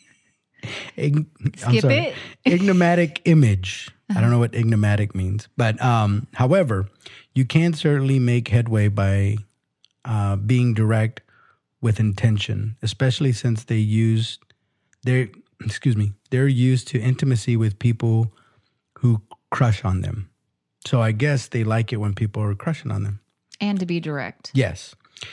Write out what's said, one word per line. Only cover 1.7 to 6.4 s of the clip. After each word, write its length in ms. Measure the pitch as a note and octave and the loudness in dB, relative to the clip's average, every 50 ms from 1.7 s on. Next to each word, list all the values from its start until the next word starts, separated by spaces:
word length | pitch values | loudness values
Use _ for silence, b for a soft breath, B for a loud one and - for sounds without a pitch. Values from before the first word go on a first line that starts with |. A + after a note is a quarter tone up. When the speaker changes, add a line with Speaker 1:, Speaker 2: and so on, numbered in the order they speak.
| B2 A3 | 4 4
Speaker 1:
sorry. 160 | D3 C3+ - | 4 4 4
Speaker 2:
it. 180 | - - - B B B B | 2 0 -2 B B B B
<laughs> 160 | B B - | B B 0
Speaker 1:
Ignomatic 760 | C4+ F3 F3+ G3 G3 F#3 F3 E3+ E3+ F3 F3 F3 D3+ - - - | 2 2 4 4 4 4 4 4 4 4 4 2 0 -2 -2 2
image. 640 | E3+ E3 D#3 C3+ A2 G2 F#2 F#2 F#2 - - - - - _ _ - | 4 6 6 6 6 4 2 -2 -6 -10 -12 -14 -18 -20 _ _ -4
I 40 | G3 | 0
don't 80 | C#3+ A2+ | 2 2
Speaker 2:
Uh-huh. 60 | A#2+ A#2+ | 4 4
Speaker 1:
know 60 | A#2+ | 2
what 140 | A#2 A2+ - | 2 0 0
ignomatic 580 | A2+ A2+ A2+ A2+ G#2 G#2 G#2 G#2 G2+ G#2 G2 - | 0 0 2 2 2 2 2 2 0 0 -2 -4
means. 320 | F#2+ F#2 F#2 G2+ G#2 - - _ | -4 -4 -2 -4 -6 -8 -8 _
But, 240 | - A#2+ A2 A2 - | -2 -2 -2 -2 0
um, 460 | B2 B2 A#2 A2+ G#2+ G2+ G2+ G2+ - - - | 0 2 2 2 2 0 0 -2 -4 -6 -4
however, 520 | - | -2